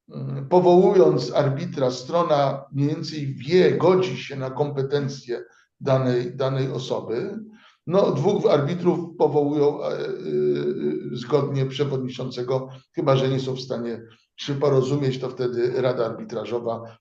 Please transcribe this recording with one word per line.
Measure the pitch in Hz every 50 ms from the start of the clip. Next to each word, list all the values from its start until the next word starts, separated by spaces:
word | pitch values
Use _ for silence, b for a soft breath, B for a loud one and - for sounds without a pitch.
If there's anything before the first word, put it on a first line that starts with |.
| _ -
mm, | 147 143 135 135 135 139 -
powołując | - 180 180 180 180 175 180 196 190 - 185 165 147 147 139 - - -
arbitra, | 156 139 135 135 135 135 - - 147 131 123
strona | 127 - - - 165 175 170 - 151 143 143 135 131 - - -
mniej | 143 139 143
więcej | 147 160 165 156 - 160 151 143 135 127
wie, | 120 120 139 175 185 - 147 -
godzi | - 151 180 190 185 180 - -
się | - - - 139
na | 135 131 131
kompetencje | - - 147 143 135 139 131 131 143 143 135 135 - - - 120 120 - b b b b b b _ _
danej, | - 135 131 131 131 127 123 123 - - -
danej | - 135 131 135 131 135 120
osoby. | 117 120 - - 120 107 - - 110 123 196 202 214 220 - B B B B B B B _ -
No, | 175 196 - -
dwóch | - 135 151 202 196 - - - -
arbitrów | 143 135 156 180 175 175 175 156 170 175 - -
powołują, | - - 147 143 151 143 143 151 147 143 147 147 - -
e, |
e, | 76 - - - - - - - 78 76 73 73 73 71 71 73 73 71 - 73 73 - - - 139
zgodnie | 139 127 - - 147 143 139 135 135 135 131
przewodniczącego, | 135 - - 143 135 135 131 127 117 - - - 113 - 123 123 131 135 127 131 B B B B B
chyba | _ - 139 135 135
że | 135 127 131
nie | 135 123
są | - 131 127
w | 131
stanie | - - 120 117 117 117 117 107 B B B B B B _
się | - - - 143
porozumieć, | 139 147 143 135 131 123 127 143 147 139 131 127 -
to | 131 123
wtedy | - - 123 120 113 117 120 - 123 135
Rada | 123 123 113 120 117
Arbitrażowa, | 110 110 107 110 107 117 110 104 101 120 120 117 117 113 110 113 113 110 _